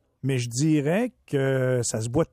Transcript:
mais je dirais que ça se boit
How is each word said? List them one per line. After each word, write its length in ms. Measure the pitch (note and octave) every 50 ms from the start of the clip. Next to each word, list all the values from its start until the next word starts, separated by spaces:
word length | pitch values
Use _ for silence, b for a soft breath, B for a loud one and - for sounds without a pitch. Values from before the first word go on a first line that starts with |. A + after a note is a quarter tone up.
| _ _ _ _
mais 160 | - C3 C#3
je 120 | B2 A#2+ A#2+
dirais 640 | A#2 B2 D3 D#3+ D#3 D3+ C3+ D3 E3+ G3+ B3 B3 - _ _
que 560 | - - C#3 C3+ C3+ C3+ C3 C3 B2+ B2+ B2 A#2
ça 160 | - - A2+
se 100 | A2 A#2+
boit 160 | A#2 D3+ E3 -